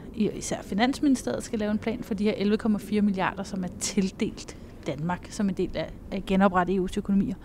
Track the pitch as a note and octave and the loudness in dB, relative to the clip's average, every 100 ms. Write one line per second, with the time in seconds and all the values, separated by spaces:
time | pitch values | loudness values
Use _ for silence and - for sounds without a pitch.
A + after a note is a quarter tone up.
0 | - - G#3 - - - - G3 B3 - | -10 -2 0 0 -4 -6 -2 2 2 4
1 | D4 B3+ B3 A3+ - A3 G#3 G#3+ A#3 - | 4 4 2 -4 -4 -2 0 0 -2 -4
2 | - G3 G#3+ - G3+ G#3 A3 G3+ - G#3+ | -4 0 2 2 2 2 2 0 0 2
3 | G#3 F#3+ E3+ - G3 F#3+ F3+ - - G#3 | 4 2 0 -2 -6 -4 -6 -4 -2 0
4 | F#3+ - A3 - - - - - - C#3 | 0 0 -4 -4 -12 -14 -16 -8 -6 -4
5 | E3+ - - - G3 F3+ F3 E3 - - | -2 -4 -6 -2 0 0 -2 -2 -6 -10
6 | - G3 - F#3+ G3+ F3+ F3+ F#3+ F#3 G#3 | -8 -6 2 4 6 6 4 2 0 -2
7 | G3+ G3 - G3 | 2 2 2 -2